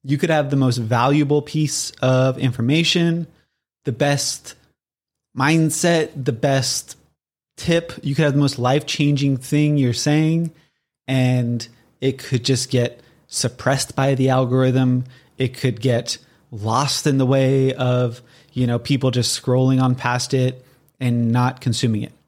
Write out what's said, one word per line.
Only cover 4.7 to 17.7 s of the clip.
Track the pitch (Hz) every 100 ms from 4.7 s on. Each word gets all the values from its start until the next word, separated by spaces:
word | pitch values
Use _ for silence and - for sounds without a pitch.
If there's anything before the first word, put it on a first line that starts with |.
| _ _ _ _ _ _ -
mindset, | 135 160 160 - 175 165 156
the | 139 127
best | 113 143 135 123 - - - _ _ _ _ _ -
tip. | - 170 170 -
You | 139
could | 139 151
have |
the | 139
most | 139 -
life-changing | 123 143 151 - 147 143 139 131
thing | - 147 151 147
you're | 127
saying, | 117 151 151 156 165 165 - _ _ _ _ -
and | 131 127 127 120 120 - _ _ _
it | 135 131
could | - 123
just | 120 127 -
get | 127 120 - _ _ _
suppressed | - 127 - 123 135 - -
by | 135
the | 131 131
algorithm. | 127 127 131 131 127 127 127 127 - _ -
It | 127
could | - 131 107
get | 127 120 - - _ _ _
lost | 113 107 117 139 - 151
in | 135
the | 127
way | 135 131 135 131